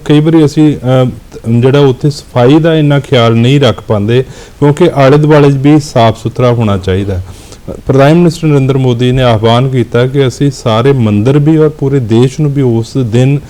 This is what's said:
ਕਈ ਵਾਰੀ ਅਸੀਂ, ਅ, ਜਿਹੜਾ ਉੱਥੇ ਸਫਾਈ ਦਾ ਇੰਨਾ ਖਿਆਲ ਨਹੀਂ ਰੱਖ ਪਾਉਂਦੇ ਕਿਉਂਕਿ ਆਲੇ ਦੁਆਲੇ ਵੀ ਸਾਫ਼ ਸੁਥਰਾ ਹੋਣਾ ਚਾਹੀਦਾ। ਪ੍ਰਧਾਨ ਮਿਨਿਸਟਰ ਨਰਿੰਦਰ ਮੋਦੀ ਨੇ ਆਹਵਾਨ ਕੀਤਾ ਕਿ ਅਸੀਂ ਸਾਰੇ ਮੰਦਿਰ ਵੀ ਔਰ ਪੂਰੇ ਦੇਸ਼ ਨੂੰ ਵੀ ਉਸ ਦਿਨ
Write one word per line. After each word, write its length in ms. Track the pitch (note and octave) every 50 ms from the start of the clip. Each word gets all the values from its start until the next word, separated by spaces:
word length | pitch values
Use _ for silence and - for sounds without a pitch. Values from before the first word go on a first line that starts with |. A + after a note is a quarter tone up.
| -
ਕਈ 160 | - D3 D3
ਵਾਰੀ 240 | D3+ E3 E3 E3 D#3
ਅਸੀਂ, 320 | C#3 - D#3 D3+ D3+ C#3+
ਅ, 320 | - - B2 C3 B2+ B2+ B2+ - - - - - - - A2+
ਜਿਹੜਾ 300 | A#2 A#2+ A#2+ C3 C3 C#3+
ਉੱਥੇ 320 | D3 C3+ B2 - - D3+
ਸਫਾਈ 480 | C#3+ - - - - B2 A#2+ B2 D3 D#3+
ਦਾ 160 | D#3 E3 D#3+
ਇੰਨਾ 260 | D#3+ D3+ C#3+ C#3+ C#3+
ਖਿਆਲ 340 | C3 - C3+ B2 A#2 A#2 A#2
ਨਹੀਂ 260 | A#2 A#2 B2 C#3 C#3+
ਰੱਖ 200 | C#3 A#2+ G#2 -
ਪਾਉਂਦੇ 420 | - - A2+ G#2 G2+ G#2+ A#2+ B2+ C3 - - - - - - -
ਕਿਉਂਕਿ 320 | D3 D3 D3 - F#3 E3 -
ਆਲੇ 240 | C#3 C#3 C3+ C#3+ D3
ਦੁਆਲੇ 300 | D3 D3 D#3 D3 C#3+ C#3+
ਵੀ 300 | C#3 C3+ C3 D3 D3+ D3+
ਸਾਫ਼ 420 | D3 - - B2 A#2 A2+ A2 - -
ਸੁਥਰਾ 300 | A2+ - - B2+ B2 A#2+
ਹੋਣਾ 240 | A#2 A#2 G#2 G2+
ਚਾਹੀਦਾ। 440 | F#2+ F#2 F#2+ F#2 F#2+ G2+ G2 G2 F#2 F#2 - - - - - - - - - D#2 - -
ਪ੍ਰਧਾਨ 280 | - C3 C3+ C#3 C#3+ D#3+
ਮਿਨਿਸਟਰ 320 | F3 F3 E3 - - -
ਨਰਿੰਦਰ 320 | D#3 D3 C#3 C3+ C3 C3+ C3+
ਮੋਦੀ 340 | C3 B2+ A#2+ A2+ B2 B2 B2+
ਨੇ 100 | C3 C3
ਆਹਵਾਨ 460 | A#2+ A2+ G#2+ A2 A2+ A#2 A#2+ C3 C3+
ਕੀਤਾ 380 | B2+ C3 A2+ - - A#2 B2
ਕਿ 220 | C3 C3 C#3+ C3+ B2+
ਅਸੀਂ 220 | - - D3 C#3+
ਸਾਰੇ 420 | C3 - - B2 A2 A2 C3+ C#3 C#3
ਮੰਦਿਰ 460 | C3 A#2 A2 G#2 G#2 G#2 B2+ C#3+ D3
ਵੀ 180 | C#3+ D3+ D#3+
ਔਰ 120 | D#3 D#3 D3+
ਪੂਰੇ 300 | D3 - C#3+ C3+ C#3 C#3
ਦੇਸ਼ 420 | B2 G#2 A2+ A2+ B2+ C#3 C#3 -
ਨੂੰ 120 | D#3 D3 C#3
ਵੀ 100 | C#3+ C#3
ਉਸ 340 | B2 A2+ A2+ A2 - -
ਦਿਨ 440 | C#3 C3 A2 G2+ A#2+ B2+ C3+ C#3+ C#3+ - -